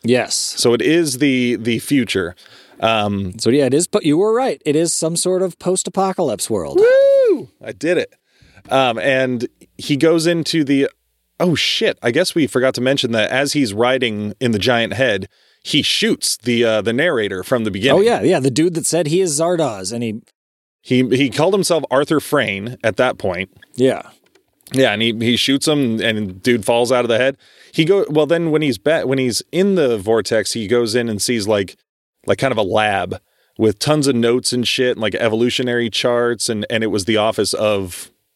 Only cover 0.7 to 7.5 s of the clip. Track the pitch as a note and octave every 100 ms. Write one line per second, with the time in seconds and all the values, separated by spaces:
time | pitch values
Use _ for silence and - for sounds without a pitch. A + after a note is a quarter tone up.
0.7 | A#2 C3 E3 D#3 B2 D3 B2+ B2 G#2+ A2+
1.7 | A2 - C#3+ A2 G2 E2+ - - - -
2.7 | - A2+ A2 G#2 G2+ F#2+ - A2 C#3 C3
3.7 | C#3 F3 G#3 E3 D3+ G#3+ A3+ C4 C#3+ D3+
4.7 | D3 E3 - D#3+ E3+ F3+ F#3 F#3 - F3+
5.7 | F#3 - F#3+ F#3+ F#3 D3+ G#2 - G#2 D2+
6.7 | F#4 A#4 C5 C#5 C#5 B4 D4+ C#3